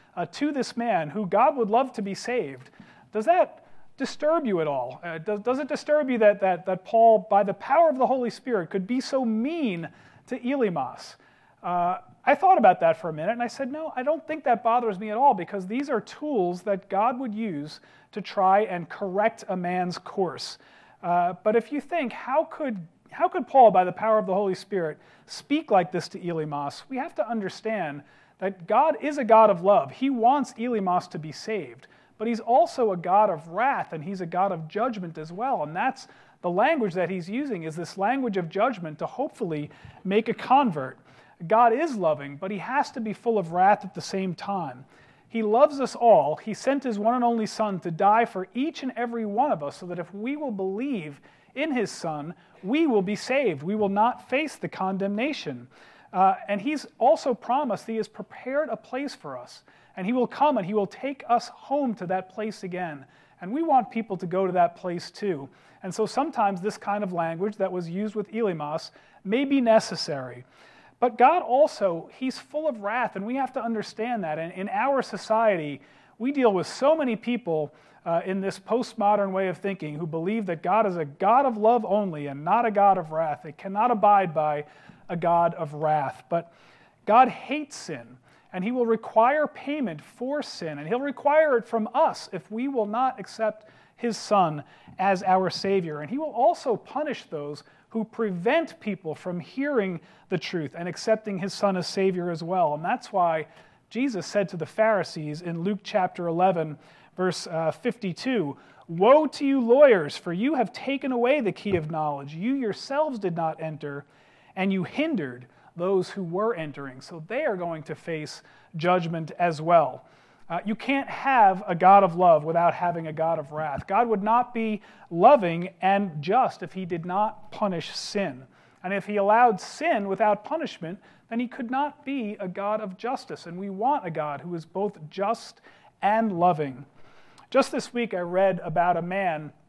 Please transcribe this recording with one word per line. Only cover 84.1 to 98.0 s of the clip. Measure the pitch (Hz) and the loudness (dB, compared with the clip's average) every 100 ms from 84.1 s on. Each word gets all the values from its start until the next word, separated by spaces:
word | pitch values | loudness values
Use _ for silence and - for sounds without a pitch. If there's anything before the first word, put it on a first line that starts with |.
| 202 185 | 6 4
by | 156 151 147 147 - - - - | 0 0 -2 -6 -16 -20 -18 -8
a | 175 | -2
God | 170 170 170 175 | 2 4 2 0
of | 151 | -8
wrath. | 147 156 151 135 - - | -2 0 0 -2 -8 -4
But | 170 165 _ _ _ _ _ | -4 -4 _ _ _ _ _
God | - 220 254 | 4 6 6
hates | - - 294 294 | 2 -8 -8 -8
sin, | - - 135 117 127 _ _ _ | -14 -12 -12 -14 -20 _ _ _
and | 185 | -6
he | 190 | -4
will | 254 226 | 0 2
require | 226 - 220 240 302 294 | 0 0 4 4 4 -2
payment | - - 302 226 156 | -4 -6 -4 -4 -6
for | - - 254 294 | -14 -10 -6 -4
sin, | - - 165 143 | -6 -8 -8 -8
and | 151 | -4
he'll | 240 | -4
require | 277 - 294 302 311 233 | -4 -2 2 4 4 2
it | - | 0
from | 226 214 | -4 -2
us | 262 311 - - | 2 2 0 -10
if | 180 - | -12 -10
we | 214 269 | -6 -4
will | 269 208 | -2 -2
not | 220 262 - | -2 -2 -4
accept | 190 - 220 214 - _ _ _ | -10 -4 -4 -4 -14 _ _ _
his | 233 202 | -6 -4
Son | - 208 170 151 - - - - | 0 2 2 -2 -12 -20 -14 -2
as | 190 190 | 0 2
our | 196 190 185 | 2 2 2
Savior. | - 196 196 170 147 | -2 0 0 0 -6
And | 147 | -6
he | 262 | -6
will | 311 | -4
also | 226 285 330 277 208 | 2 2 2 -2 -4
punish | - 277 302 - | -4 -6 -6 -8
those | - 156 147 147 - _ _ | -10 -10 -10 -12 -16 _ _
who | 226 | -8